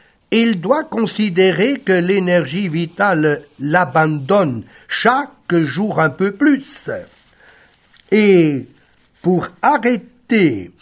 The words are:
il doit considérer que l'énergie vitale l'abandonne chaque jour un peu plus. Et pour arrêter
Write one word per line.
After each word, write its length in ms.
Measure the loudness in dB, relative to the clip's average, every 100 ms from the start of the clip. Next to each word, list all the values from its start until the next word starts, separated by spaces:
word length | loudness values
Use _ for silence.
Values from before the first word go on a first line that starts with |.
| _ _ -2
il 300 | 0 2 0
doit 220 | -4 -4
considérer 960 | -6 -4 -4 -2 -2 2 2 2 -2 -2
que 120 | -2
l'énergie 760 | 0 0 0 2 0 0 -4 -4
vitale 760 | -4 -6 -2 0 0 0 -2 -6 -10
l'abandonne 1040 | -2 -2 0 0 0 0 0 0 0 -4 -10 -18 -10
chaque 680 | -2 0 0 -2 -10 -2 -2
jour 440 | 0 -2 -4 -2
un 120 | -2
peu 220 | 0 -4
plus. 580 | 0 2 0 -2 -16 -10 -10 -12 _ _ _ _ _ _ _ _ _ -2
Et 560 | 2 6 6 4 0 -8 _ _ _ _ _
pour 260 | 0 0 -2 -2
arrêter 1120 | 0 2 0 -2 -6 _ -2 2 2 0 -10 -18